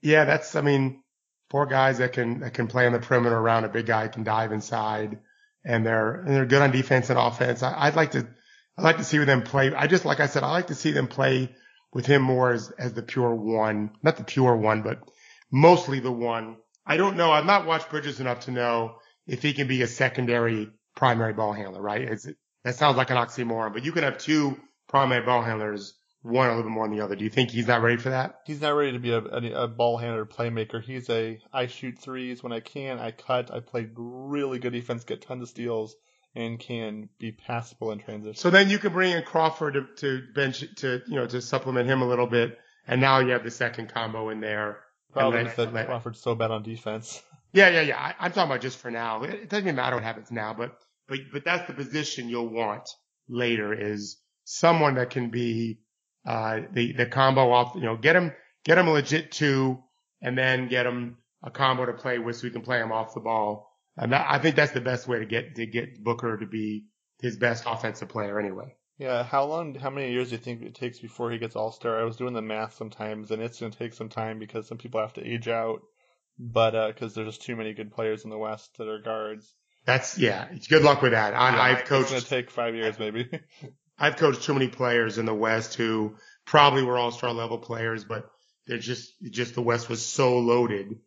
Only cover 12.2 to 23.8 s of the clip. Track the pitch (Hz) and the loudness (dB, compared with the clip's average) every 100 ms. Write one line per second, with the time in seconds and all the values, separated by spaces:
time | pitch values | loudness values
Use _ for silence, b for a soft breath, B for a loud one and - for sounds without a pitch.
12.2 | 131 127 127 120 - - 123 117 117 - | 6 4 4 2 -4 -8 -8 -8 -6 0
13.2 | 120 117 107 113 107 107 104 - 151 160 | 0 0 -2 0 0 0 -4 0 0 0
14.2 | 117 - 127 117 107 110 107 - - b | -4 2 4 6 4 2 0 -6 -10 b
15.2 | b b b 127 160 180 - 135 127 120 | b b b 8 10 10 6 -4 -2 -4
16.2 | 120 117 110 113 _ _ - 156 196 175 | -2 -2 -6 -12 _ _ -2 2 2 4
17.2 | 170 151 156 202 160 160 156 151 143 135 | 4 4 6 4 4 -2 -2 -6 -6 -6
18.2 | 131 120 - 123 120 117 113 113 b b | -4 -4 -4 -2 0 0 -2 -8 b b
19.2 | - 131 147 139 135 131 117 - 131 131 | -10 -2 -2 0 0 0 0 0 0 0
20.2 | 123 120 117 110 107 _ _ - 131 117 | 0 2 2 0 -4 _ _ 0 2 4
21.2 | 113 107 110 104 101 92 101 107 127 110 | 0 0 -2 -2 -8 -8 -6 -4 -4 -8
22.2 | - - _ _ 123 127 147 127 127 127 | -10 -18 _ _ -8 2 4 4 2 2
23.2 | 120 - 120 113 110 104 | 0 -4 -4 -2 -2 -4